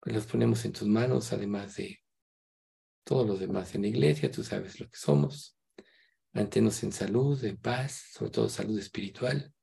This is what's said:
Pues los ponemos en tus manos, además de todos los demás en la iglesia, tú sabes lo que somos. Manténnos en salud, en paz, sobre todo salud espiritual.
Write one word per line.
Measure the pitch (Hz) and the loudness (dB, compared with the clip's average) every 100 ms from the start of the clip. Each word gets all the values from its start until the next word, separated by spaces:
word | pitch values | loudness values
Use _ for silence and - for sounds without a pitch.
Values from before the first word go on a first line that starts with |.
Pues | - | -2
los | 110 - | -4 -2
ponemos | - 117 113 | 2 2 2
en | - | -2
tus | - 104 | -4 2
manos, | 107 123 127 113 | 2 4 2 0
además | - 101 101 101 - | -4 -2 -4 -6 -8
de | 95 - _ _ _ _ _ _ _ _ _ _ | -10 -10 _ _ _ _ _ _ _ _ _ _
todos | - 135 117 | 0 2 2
los | 95 | 2
demás | 95 98 92 | 0 -2 -2
en | - | 0
la | 101 | 0
iglesia, | 117 143 151 - | 4 4 4 0
tú | - | -2
sabes | - 101 98 - | -4 -4 -6 -10
lo | - | -14
que | - | -6
somos. | - 73 - - - _ _ - - _ _ _ _ | 4 6 4 0 -16 _ _ -20 -20 _ _ _ _
Manténnos | - 101 - 110 101 | -2 0 4 2 2
en | - | -6
salud, | - 95 110 139 139 | -4 0 2 2 2
en | 117 95 | -2 -4
paz, | - 123 135 - - | -4 -2 -4 -8 -16
sobre | - - | -8 -4
todo | - 110 | 0 -2
salud | - 101 107 | -2 -4 -4
espiritual. | 98 - 98 - 123 143 139 _ | -4 -8 -8 -4 -2 -2 -4 _